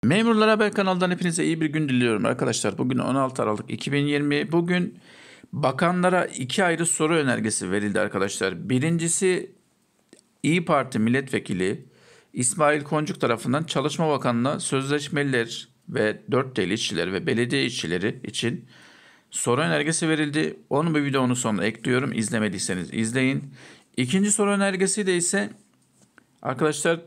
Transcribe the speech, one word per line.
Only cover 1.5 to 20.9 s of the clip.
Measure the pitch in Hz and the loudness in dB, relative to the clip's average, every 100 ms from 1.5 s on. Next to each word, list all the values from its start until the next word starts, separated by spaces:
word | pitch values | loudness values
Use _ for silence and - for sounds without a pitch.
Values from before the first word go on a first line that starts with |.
| 160 | 0
bir | 156 | 0
gün | 151 151 | 0 0
diliyorum | 127 120 107 107 | 2 4 2 2
arkadaşlar. | 123 131 117 107 98 | 0 0 0 -2 0
Bugün | - 127 | 0 0
on | - 135 | 0 0
altı | 131 123 | 0 0
Aralık | 107 107 - | -2 -2 -4
iki | - - | -8 -2
bin | 143 143 | 0 0
yirmi. | 147 147 147 147 | 0 0 0 0
Bugün | 170 170 180 180 - - - - - - | 0 2 0 -2 -6 -20 -20 -20 -20 -12
bakanlara | - 139 135 170 180 180 185 - | -2 0 2 0 2 2 2 0
iki | - 127 - | -6 -4 0
ayrı | 185 165 170 | 2 2 0
soru | - 156 165 | 0 2 2
önergesi | 139 117 107 - 92 | 2 0 0 -2 -2
verildi | 98 104 95 | 0 0 0
arkadaşlar. | 98 104 98 - 95 90 87 | 0 0 -2 0 -2 -2 -2
Birincisi, | 127 151 170 165 - 190 180 - - _ _ _ _ _ - _ _ | 0 2 0 0 2 2 0 -4 -16 _ _ _ _ _ -20 _ _
İYİ | - 170 175 | 2 2 4
Parti | 147 127 120 | 2 2 0
milletvekili | 110 127 139 110 - 98 92 120 - _ - - _ | 2 2 0 -4 -2 -2 -2 -2 -10 _ -20 -20 _
İsmail | - 123 - 147 151 | -4 -2 2 2 2
Koncuk | 143 156 151 - | 0 -2 -2 -2
tarafından | 131 113 - 135 | 0 0 0 -2
Çalışma | 160 151 139 147 160 | -2 -2 -2 0 0
Bakanı'na | 139 131 117 123 160 | 2 0 0 0 -2
sözleşmeliler | - 135 135 147 143 143 143 127 113 - - _ - | -2 -2 0 -2 -2 -2 0 0 -2 -6 -14 _ -8
ve | 120 107 95 - | 0 0 -2 -2
dört | 123 139 127 | -2 0 -2
T'li | 90 | 0
işçiler | 107 - 82 85 | 0 -2 -2 -2
ve | 95 - | -2 -2
belediye | 113 123 139 135 | 0 0 0 -2
işçileri | - 80 87 101 - | -4 -4 -2 -2 -4
için | - - 113 - - - - - - - _ | -8 -4 -4 -4 -10 -20 -20 -20 -20 -20 _
soru | - - 123 | -6 0 0
önergesi | 170 156 147 160 165 | 2 0 0 0 0
verildi. | 156 151 147 156 - - | 0 0 0 -2 -4 -2
Onu | 139 165 | 0 2